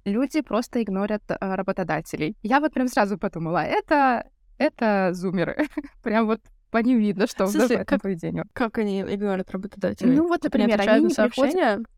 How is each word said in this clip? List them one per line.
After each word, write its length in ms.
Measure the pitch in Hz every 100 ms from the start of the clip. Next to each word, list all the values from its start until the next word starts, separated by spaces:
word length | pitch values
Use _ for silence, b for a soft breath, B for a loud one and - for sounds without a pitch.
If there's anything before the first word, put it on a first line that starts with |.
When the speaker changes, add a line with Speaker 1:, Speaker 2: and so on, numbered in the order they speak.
Speaker 1:
люди 380 | 196 214 277 311
просто 400 | - 214 247 247
игнорят, 400 | 208 190 208 208 -
а, 280 | - 190 190
работодателей. 800 | 190 190 170 156 - - 151 -
Я 180 | 208 269
вот 120 | 311
прям 160 | 285 254
сразу 300 | - 196 202
подумала: 400 | 202 160 160 170
«Это, 600 | 160 403 - 294 269 233 - _ _ -
это 520 | 302 - 220 202 185
зумеры». 440 | 180 185 160 165 -
<laughs> 460 | 302 - 277 -
Прям 240 | 240 220 220
вот 140 | 220 - _ _
по 80 | 226
ним 200 | 233 240
видно, 280 | 208 185 226
что 200 | - 196
Speaker 2:
В 40 |
смысле, 280 | 208 247 220
Speaker 1:
в 20 |
этом 60 | 185
Speaker 2:
как, 160 | 269
Speaker 1:
поведении. 420 | 196 170 160 165 -
Speaker 2:
как 260 | - 226 226
они 220 | 208 196
игнорят 480 | 185 202 202 190 185
работодателей? 640 | 190 202 - 190 208 240 269
Speaker 1:
Ну 120 | 339
вот, 120 | 339
Speaker 2:
Типа 140 | 302 220
не 80 |
Speaker 1:
например, 100 | 208 208
Speaker 2:
отвечают 220 | 202 214
Speaker 1:
они 40 |
Speaker 2:
на 60 | 320
Speaker 1:
не 60 |
приходят 400 | 269 240 254 277 359
Speaker 2:
сообщения? 280 | 262 202 226